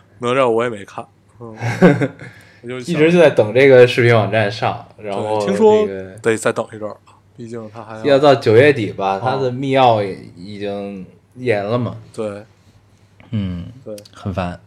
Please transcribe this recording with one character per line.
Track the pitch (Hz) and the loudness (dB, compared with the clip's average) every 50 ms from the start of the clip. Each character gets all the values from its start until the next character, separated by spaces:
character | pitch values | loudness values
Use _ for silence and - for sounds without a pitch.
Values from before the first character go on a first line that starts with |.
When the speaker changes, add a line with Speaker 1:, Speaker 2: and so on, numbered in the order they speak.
| _ _ _ - | _ _ _ -10
Speaker 1:
哪 | 120 120 | -6 -4
吒 | 123 135 135 123 | 0 0 0 2
我 | 113 113 117 | 0 0 -2
也 | 123 | -4
没 | 117 101 98 | -6 -10 -14
看。 | - - - - - _ _ _ _ _ - | -16 -16 -16 -16 -16 _ _ _ _ _ -20
嗯。 | 120 117 110 110 - 117 113 - 185 170 139 117 - - | -20 -20 -14 -10 -8 -8 -2 2 4 4 4 2 -2 -6
Speaker 2:
<laughs> | - - - - - - - _ _ _ - | -8 -10 -20 -20 -20 -20 -20 _ _ _ -16
Speaker 1:
我 | 120 | -14
就 | 123 127 | -14 -10
想 | 123 160 170 | -8 -6 0
Speaker 2:
一 | 147 | 2
直 | 151 165 175 | 2 4 6
就 | 180 | 6
在 | 165 143 | 6 4
等 | 135 - 113 107 104 | 4 2 0 2 2
这 | 127 139 139 | 4 6 8
个 | 131 123 123 | 8 8 8
视 | 120 - - 120 | 6 6 4 2
频 | 120 120 | 4 4
网 | 113 104 95 | 4 2 0
站 | 101 110 107 101 | 0 -2 -2 -2
上， | 107 - 131 110 95 - - - _ - | -4 -4 -4 -6 -6 -6 -12 -18 _ -16
然 | 107 104 98 | -12 -10 -8
后 | 101 104 107 110 - | -6 -6 -4 -4 -2
Speaker 1:
对， | - | -2
听 | 202 98 | -2 0
说 | 98 110 107 107 107 107 | 2 4 4 4 4 2
Speaker 2:
这 | 98 95 | -2 -6
个 | 95 92 92 95 110 | -10 -12 -14 -14 -6
Speaker 1:
得 | - 117 110 | -2 -2 -2
再 | 104 - 120 113 | 0 -2 -4 -4
等 | - 110 - - | -4 -6 -10 -10
一 | 107 | -14
阵 | 107 104 | -12 -14
儿， | - - _ - - _ _ _ _ | -14 -16 _ -20 -20 _ _ _ _
毕 | - 120 113 | -18 -16 -14
竟 | 117 117 110 107 104 | -14 -14 -14 -16 -16
它 | 117 110 | -18 -18
还 | 107 110 - | -16 -14 -6
要 | - | 0
Speaker 2:
要 | 143 139 135 | 2 4 4
到 | 147 147 139 | 6 4 4
九 | 120 - 120 107 | 4 4 4 6
月 | 113 139 151 | 6 6 6
底 | 139 127 107 92 - | 4 0 -2 -6 -6
吧， | - 98 95 98 | -4 -2 -2 -2
Speaker 1:
哦。 | 95 104 | -2 -2
Speaker 2:
它 | 120 131 | -4 -4
的 | 135 135 127 | -4 -4 -6
密 | 123 127 139 139 135 | -6 -6 -4 -2 0
钥 | 135 131 127 113 107 104 98 87 69 60 55 55 | 2 4 4 4 2 0 -4 -8 -10 -14 -18 -20
已 | - 87 104 104 101 | -18 -18 -16 -12 -10
经 | 101 101 101 101 101 101 101 95 92 87 - _ _ _ _ | -8 -8 -8 -8 -10 -10 -12 -14 -16 -18 -20 _ _ _ _
严 | 123 127 123 107 101 98 | -8 -4 -2 -2 -2 -2
了 | 101 113 123 | -2 -4 -4
嘛。 | 120 101 - 113 - - - | -4 -6 -8 -12 -16 -16 -12
Speaker 1:
对。 | - 110 107 101 101 107 - _ _ _ _ _ _ _ _ _ _ _ _ _ _ - - | -10 -10 -10 -10 -12 -16 -20 _ _ _ _ _ _ _ _ _ _ _ _ _ _ -14 -8
Speaker 2:
嗯， | 117 107 98 92 90 87 85 85 - - - | -6 -6 -6 -6 -6 -10 -12 -14 -16 -18 -16
Speaker 1:
对。 | 110 107 104 - - _ | -16 -16 -16 -18 -20 _
Speaker 2:
很 | - - 104 92 | -12 -10 -8 -6
烦。 | 92 90 87 87 - _ | -6 -6 -6 -8 -10 _